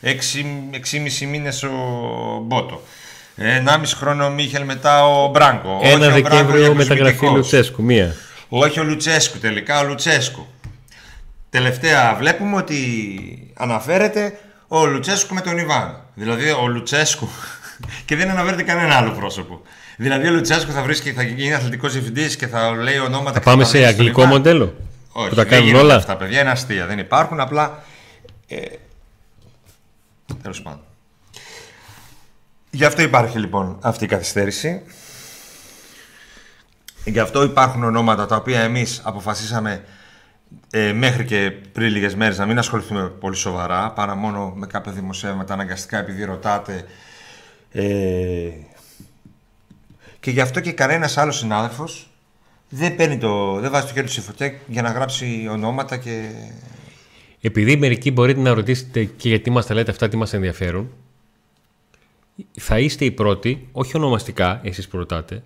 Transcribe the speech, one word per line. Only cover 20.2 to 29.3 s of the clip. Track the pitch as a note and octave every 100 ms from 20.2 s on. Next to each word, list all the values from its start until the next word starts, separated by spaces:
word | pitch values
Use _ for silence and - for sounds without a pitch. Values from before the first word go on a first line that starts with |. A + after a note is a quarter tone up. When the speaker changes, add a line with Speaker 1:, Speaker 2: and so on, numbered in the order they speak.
| D#3+
Speaker 1:
ο |
Λουτσέσκου | E3 E3 D#3+ D3
θα | C#3
βρίσκει, | C3 D3 D3
θα | B2+
γίνει | B2 B2 C#3
αθλητικός | D3 B2 A#2+ C#3+
διευθυντής | C3 A2+ A#2+ D#3 -
και | B2
θα | A#2 A2+
λέει | A2+ A#2+ C#3
ονόματα | C3 C3+ C#3
Speaker 2:
Θα | C3
Speaker 1:
και | -
Speaker 2:
πάμε | B2+
Speaker 1:
θα | B2+
Speaker 2:
σε | D3
Speaker 1:
βρίσκει | B2+ G#2+
τον |
Speaker 2:
αγγλικό | A#2 B2
Speaker 1:
Ιβάν. | C3
Speaker 2:
μοντέλο, | C#3 D3 E3 G2+ - - - -
Speaker 1:
Όχι, | - G#2
Speaker 2:
που | A2
τα |
Speaker 1:
δεν | G#2
Speaker 2:
κάνουν | B2 A#2
Speaker 1:
γίνονται | B2 D3
Speaker 2:
όλα. | B2+
Speaker 1:
αυτά, | F#2 F#2+
παιδιά, | F#2+ B2+
είναι | C#3
αστεία, | B2 - G2+ F2
δεν | G#2
υπάρχουν, | F#2 C3 E3 D#3+
απλά, | C3 D3 D3 - - - - - - - _
ε, | - - - - - _ _ _